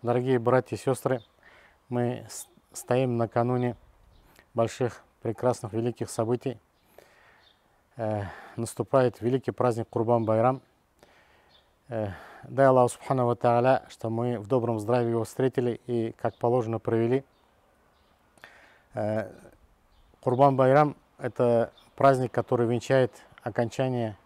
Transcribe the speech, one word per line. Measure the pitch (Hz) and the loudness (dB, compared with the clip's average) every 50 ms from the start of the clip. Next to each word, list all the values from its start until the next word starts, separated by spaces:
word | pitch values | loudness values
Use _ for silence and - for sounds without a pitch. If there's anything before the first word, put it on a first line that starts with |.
Дорогие | - 117 120 123 123 131 131 123 | -2 0 0 0 2 2 0 2
братья | 113 123 123 131 123 - - 104 | 2 4 2 2 2 -2 -8 -6
и | |
сестры, | - - 131 - - 135 131 120 - _ _ _ _ - - - - - _ _ _ _ | -2 -2 -4 -2 0 -2 -2 -2 -6 _ _ _ _ -20 -20 -20 -20 -20 _ _ _ _
мы | 123 120 120 123 123 113 107 113 | -4 -2 -2 -2 -4 -6 -12 -16
с-, | - - - _ _ _ _ _ | -16 -16 -18 _ _ _ _ _
стоим | _ - - - 123 127 135 127 120 117 | _ -20 -4 -2 0 0 0 0 0 -2
накануне | 117 110 - 123 117 120 127 123 123 123 113 - _ _ _ _ _ _ _ - _ _ _ - _ _ _ | -2 -2 -2 -2 -2 0 -2 -2 -2 -4 -6 -8 _ _ _ _ _ _ _ -20 _ _ _ -20 _ _ _
больших, | 117 117 110 - - 131 117 - - - _ _ _ | -2 -2 -2 -2 -4 -4 -4 -4 -8 -20 _ _ _
прекрасных, | _ 123 107 - - 120 127 - - 110 95 | _ -8 -8 -2 -2 -2 -2 -2 -6 -8 -6
великих | 110 113 123 113 - 117 - | -4 -4 -4 -6 -6 -10 -8
событий. | - - 113 110 123 120 - 131 120 107 _ _ _ _ _ _ _ - - _ _ _ _ _ _ _ _ _ _ _ _ _ _ _ _ _ _ - | -4 -6 -2 -2 -2 -4 -4 -8 -10 -10 _ _ _ _ _ _ _ -20 -20 _ _ _ _ _ _ _ _ _ _ _ _ _ _ _ _ _ _ -8
Э, | 113 107 107 104 101 92 - - - - - | -6 -4 -4 -4 -6 -8 -12 -16 -20 -16 -10
наступает | - 117 110 - - 120 - - 135 127 123 113 - | -10 -10 -10 -6 -8 -6 2 2 4 4 2 0 -2
великий | 104 117 127 135 - - | -4 -2 -2 -2 -2 -4
праздник | 98 - 120 123 113 113 113 _ | -4 0 0 0 0 -2 -6 _
Курбан-Байрам. | - 117 113 110 120 117 113 107 110 110 113 127 131 131 _ _ _ _ _ _ _ _ - _ _ _ _ _ _ _ _ _ _ _ _ _ _ _ _ _ | -4 -4 0 2 2 2 2 2 2 2 2 2 0 -2 _ _ _ _ _ _ _ _ -20 _ _ _ _ _ _ _ _ _ _ _ _ _ _ _ _ _
Э, | 123 110 107 101 92 - - - - - - | -6 -6 -6 -6 -8 -12 -18 -20 -20 -20 -18
дай | 127 123 123 135 135 | -8 0 4 4 6
Аллаху | 131 127 123 120 | 6 6 4 4
Субхану | - - - - 139 131 123 | 2 -6 -6 -4 -2 0 0
ва | 120 120 | 0 -2
Тааля, | - - 127 117 120 120 131 135 - - - | 0 2 2 2 4 4 4 2 2 0 -8
что | - - - 113 | -20 -10 -8 -6
мы | 113 113 120 123 120 110 | -4 -4 -4 -4 -4 -6
в | 104 101 | -4 0
добром | 131 127 113 117 117 110 | 0 0 0 0 -2 -4
здравии | 104 104 120 123 120 117 | -2 0 0 0 0 0
его | 117 117 110 | -2 -2 -4
встретили | - - - 127 131 - - 123 123 113 - _ - | -6 -4 -2 -2 -2 0 0 -2 -2 -4 -6 _ -4
и | 120 117 113 113 - - | -4 -2 -2 -4 -6 -6
как | - 117 - _ | -6 -6 -6 _
положено | - 120 120 127 117 110 113 110 | -2 0 0 0 0 -2 -6 -6
провели. | _ - 113 113 117 117 123 135 135 _ _ _ _ _ _ _ _ _ _ _ _ _ _ _ _ _ _ _ _ _ _ _ - - - - - - _ _ _ _ _ | _ -2 0 0 0 2 0 -2 -2 _ _ _ _ _ _ _ _ _ _ _ _ _ _ _ _ _ _ _ _ _ _ _ -20 -20 -20 -20 -20 -20 _ _ _ _ _
Э, | 113 107 107 107 110 104 98 - - - - - _ _ _ _ _ _ _ _ _ _ _ _ _ | -6 -4 -4 -4 -4 -6 -8 -12 -20 -20 -20 -20 _ _ _ _ _ _ _ _ _ _ _ _ _
Курбан-Байрам — | - 135 127 120 139 139 135 127 131 131 131 143 151 147 135 _ _ _ _ _ | -4 -2 2 4 4 4 6 4 4 6 6 6 4 4 0 _ _ _ _ _
это | - 123 113 - 127 120 117 117 113 - _ _ _ _ _ | -10 -10 -2 0 2 2 4 2 2 0 _ _ _ _ _
праздник, | - - 139 135 127 127 117 | 4 4 4 4 4 0 -2
который | _ - 113 - 131 117 120 113 | _ -4 -2 0 0 0 0 0
венчает | 120 117 - - 139 135 127 117 - - - _ - - | 0 -2 -2 2 2 2 2 2 -2 -10 -20 _ -20 -12
окончание | - 120 107 - 120 113 - - 135 131 127 123 117 110 104 - _ | -12 -8 -4 -4 -4 -4 -2 -4 -4 -2 -2 -4 -4 -6 -8 -12 _